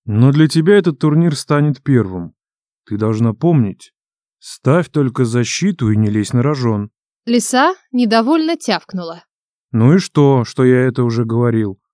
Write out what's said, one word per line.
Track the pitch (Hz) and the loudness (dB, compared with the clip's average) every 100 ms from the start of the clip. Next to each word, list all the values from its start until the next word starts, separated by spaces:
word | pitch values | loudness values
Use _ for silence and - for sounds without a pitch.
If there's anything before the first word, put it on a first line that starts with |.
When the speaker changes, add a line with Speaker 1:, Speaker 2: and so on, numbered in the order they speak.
Speaker 1:
«Но | - 107 131 | -4 2 4
для | 143 156 | 4 2
тебя | 165 160 208 | 2 2 2
этот | 175 139 | 2 0
турнир | 156 151 170 | 0 2 0
станет | 143 - 147 151 139 | -2 -2 0 0 -2
первым. | - 127 98 92 85 - _ _ _ _ | 0 0 0 -6 -12 -16 _ _ _ _
Ты | _ 104 | _ -4
должна | 110 110 117 | -2 0 -2
помнить, | 110 165 160 107 90 - _ _ _ _ _ | 0 0 2 0 -4 -18 _ _ _ _ _
ставь | - - 170 165 170 | -20 -6 0 0 0
только | 151 135 131 | -2 -2 -2
защиту | 123 120 117 - 185 180 110 | -2 -2 -2 -2 -4 -2 0
и | 107 | 0
не | 107 | 0
лезь | 107 101 | 0 -2
на | 120 | -2
рожон». | 131 147 120 104 104 _ _ _ | -2 -2 -2 -2 -6 _ _ _
Speaker 2:
Лиса | - 240 - 254 302 381 _ | -4 -2 0 0 0 -2 _
недовольно | 247 240 226 226 320 311 330 | -2 0 0 0 0 -2 -4
тявкнула. | - 180 - 185 170 165 _ _ _ _ _ | -4 -6 -6 -12 -10 -14 _ _ _ _ _
Speaker 1:
«Ну | 117 120 | 0 4
и | 185 | 2
что, | - - 143 135 | 2 0 2 2
что | 113 - | -2 0
я | 127 127 | 2 2
это | 127 123 | 0 -2
уже | 120 113 | -2 -2
говорил? | 113 117 120 113 104 95 _ | -2 -2 0 0 -4 -6 _